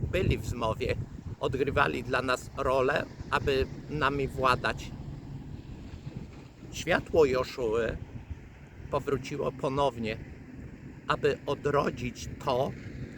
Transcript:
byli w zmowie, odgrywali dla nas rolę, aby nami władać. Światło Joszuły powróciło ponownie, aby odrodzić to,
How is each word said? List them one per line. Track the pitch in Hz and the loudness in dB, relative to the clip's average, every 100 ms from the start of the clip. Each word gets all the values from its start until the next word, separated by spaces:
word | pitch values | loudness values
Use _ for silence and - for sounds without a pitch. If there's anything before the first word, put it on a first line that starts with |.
| - | 0
byli | 175 196 127 | 2 2 2
w | - | 0
zmowie, | 123 113 113 117 117 131 - - - | 0 0 0 0 -2 -4 -8 -10 -4
odgrywali | 131 127 - 120 156 143 | 0 2 2 4 4 2
dla | 123 127 | 0 0
nas | 131 127 - - | 2 0 -2 -2
rolę, | 139 135 131 151 - - - | 4 4 6 4 0 -6 -2
aby | 143 143 135 131 - - | 0 4 2 2 -4 -6
nami | 147 131 143 135 | 0 2 2 -2
władać. | - 131 123 110 117 - - - - - - - - - - - - - - - - - - - | 2 4 4 2 -2 -6 -8 -10 -10 -10 -10 -10 -12 -10 -12 -12 -12 -10 -10 -10 -14 -16 -16 -12
Światło | - - 180 - 175 143 | -4 2 2 4 8 8
Joszuły | 127 127 - 120 113 110 - - - - - - - - - - | 6 2 0 2 2 2 0 -6 -12 -10 -12 -12 -16 -18 -14 -4
powróciło | 143 - 135 135 143 147 | -2 0 -2 -2 -2 -2
ponownie, | 135 151 135 143 120 110 110 - - - - - - - - - | -2 0 2 2 2 -2 -4 -8 -14 -14 -14 -12 -12 -14 -8 -4
aby | 151 147 - - | 2 2 2 -2
odrodzić | 139 147 143 - - 123 - - - 143 | -2 2 4 2 0 -4 -6 -8 -4 0
to, | 123 156 - - - - | 2 2 -2 -10 -10 -10